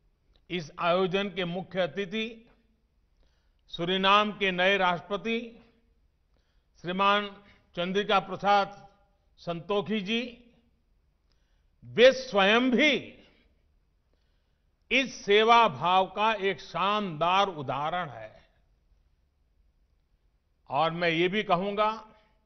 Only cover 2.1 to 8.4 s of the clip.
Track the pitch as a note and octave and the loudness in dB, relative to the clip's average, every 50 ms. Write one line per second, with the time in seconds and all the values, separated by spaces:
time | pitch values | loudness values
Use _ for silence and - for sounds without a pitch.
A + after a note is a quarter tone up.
2.1 | G3 A3 A3 A#3 A#3 A3+ - _ _ _ _ _ _ _ _ _ _ _ _ _ | -6 -8 -8 -8 -12 -18 -20 _ _ _ _ _ _ _ _ _ _ _ _ _
3.1 | _ _ _ _ _ _ _ _ _ _ _ - - - E3+ E3+ F#3 F#3+ F#3+ F#3+ | _ _ _ _ _ _ _ _ _ _ _ -16 -10 -6 -4 -2 -2 2 4 4
4.1 | G3+ G#3 G#3 G#3 G3+ - G3+ F#3+ F3+ F3 F3+ F#3+ G3+ F#3+ F#3 F3+ F3 E3 - - | 6 4 4 2 -2 -2 -2 -2 0 2 2 2 2 2 2 0 0 -2 -6 -8
5.1 | G3+ F#3+ E3+ A3+ A3+ A#3 A#3 A3+ - - - _ _ _ _ _ _ _ _ _ | -8 -6 -4 -4 -6 -6 -6 -10 -18 -20 -20 _ _ _ _ _ _ _ _ _
6.1 | _ _ _ _ _ _ _ _ _ _ _ _ _ _ - E3 F3+ F#3 G3 G3+ | _ _ _ _ _ _ _ _ _ _ _ _ _ _ -10 -8 -2 0 2 2
7.1 | G3+ G#3 G#3 G3+ G3 - - - - _ _ _ - F3 F3 F3+ F#3+ G3+ G#3 G3+ | 2 2 0 -4 -10 -16 -20 -20 -20 _ _ _ -8 -6 -4 -2 -2 -2 0 2
8.1 | G#3 F#3+ - - F#3 E3+ | 0 0 0 -2 -8 -2